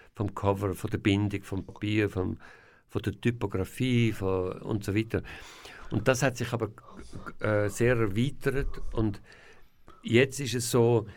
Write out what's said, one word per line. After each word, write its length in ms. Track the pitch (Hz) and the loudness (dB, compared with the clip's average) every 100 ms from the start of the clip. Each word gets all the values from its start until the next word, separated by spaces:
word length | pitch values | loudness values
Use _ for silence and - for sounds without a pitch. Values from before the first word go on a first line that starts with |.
| - | -14
vom 180 | - 101 - | -6 -6 0
Cover, 380 | 101 98 101 | 0 2 0
von 160 | 90 104 | -2 -4
der 80 | 101 | 0
Bindung, 440 | 104 98 104 101 | 4 4 2 -2
vom 240 | - 98 - | -6 -8 -8
Papier, 420 | - 104 107 101 | -6 -2 2 2
vom, 300 | 92 92 95 - - - _ _ | 0 -2 -4 -10 -20 -20 _ _
von 140 | 101 | -6
der 180 | 104 - | -4 0
Typografie, 920 | 120 120 98 95 92 - 127 120 113 | 0 0 -2 -2 -4 -2 2 4 4
von, 400 | 107 95 92 92 - | 2 -2 0 -2 -6
und 220 | 101 110 | -4 -4
so 100 | 104 | -2
weiter. 280 | 101 110 87 - - - - - - - | -2 0 -2 -4 -10 -18 -20 -20 -18 -6
Und 160 | 110 - | 0 2
das 160 | 127 | 2
hat 140 | 139 127 | 2 0
sich 160 | 120 | -4
aber, 180 | 117 107 - - - - - - - | -2 -4 -6 -20 -18 -14 -12 -12 -6
äh, 280 | 107 104 104 | 0 2 0
sehr 280 | - 120 120 | 2 2 4
erweitert 840 | 110 101 139 - 143 131 131 - - | 2 2 0 0 -2 0 0 -2 -2
und 280 | - 110 101 - - - - - _ - - | 0 0 -2 -10 -20 -20 -20 -20 _ -20 -14
jetzt 360 | - 117 135 139 | 2 4 4 2
ist 160 | 135 | -4
es 160 | 120 120 | -4 2
so, 360 | 127 117 117 98 | 4 6 4 0